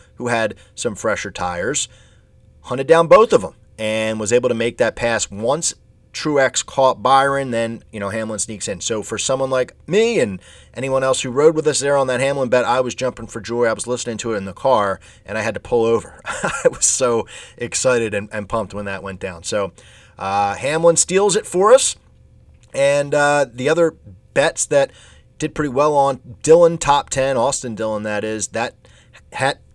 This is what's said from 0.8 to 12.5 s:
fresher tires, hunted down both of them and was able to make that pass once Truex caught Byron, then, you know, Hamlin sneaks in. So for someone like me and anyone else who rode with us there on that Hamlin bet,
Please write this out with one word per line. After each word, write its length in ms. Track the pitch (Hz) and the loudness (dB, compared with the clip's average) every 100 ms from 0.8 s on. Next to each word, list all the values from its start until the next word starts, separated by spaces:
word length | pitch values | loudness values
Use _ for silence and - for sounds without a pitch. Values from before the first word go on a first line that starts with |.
| 120 101 | -8 -4
fresher 340 | 110 101 101 | -4 -4 -6
tires, 580 | - 90 87 98 147 - - - _ _ _ _ _ | -6 -6 -4 -4 -4 -6 -12 -20 _ _ _ _ _
hunted 260 | - 123 135 | -8 -2 4
down 200 | 165 165 | 6 8
both 240 | 180 220 | 8 8
of 100 | 180 | 4
them 140 | 85 - _ - | 0 -12 _ -8
and 420 | 110 110 110 107 | -4 -2 -2 -4
was 140 | 107 | 2
able 160 | 120 123 | 2 2
to 60 | 117 | 0
make 220 | 117 117 | -2 0
that 180 | 117 - | -2 0
pass 340 | 117 113 - | -2 -2 -4
once 460 | 98 113 151 - - _ _ _ | -6 -4 -2 -4 -8 _ _ _
Truex 520 | - 156 147 131 - - | -8 -2 2 0 0 -6
caught 360 | - 131 - | 0 2 2
Byron, 500 | 127 135 139 139 135 | 2 4 4 0 -2
then, 320 | 117 117 117 - | -4 -4 -6 -12
you 80 | 107 | -8
know, 100 | 101 | -6
Hamlin 300 | 110 110 107 | -6 -6 -6
sneaks 280 | - 104 - | -8 -8 -8
in. 140 | 92 | -6
So 200 | - 110 | -6 -6
for 160 | 98 107 | -6 -6
someone 320 | - 135 135 | -2 -2 -2
like 240 | 131 127 - - | -2 -4 -8 -4
me 320 | 185 226 214 | 0 2 2
and 220 | 113 92 - - - | -2 -4 -14 -20 -18
anyone 300 | - 135 131 | -8 -2 0
else 180 | 131 127 | 0 0
who 100 | 135 | -2
rode 240 | 123 156 156 | 2 2 4
with 120 | 151 | 0
us 120 | 139 | 0
there 160 | 139 143 | 0 0
on 120 | 131 | 0
that 120 | 123 | 0
Hamlin 300 | 135 143 | -2 -2
bet, 160 | 127 | 0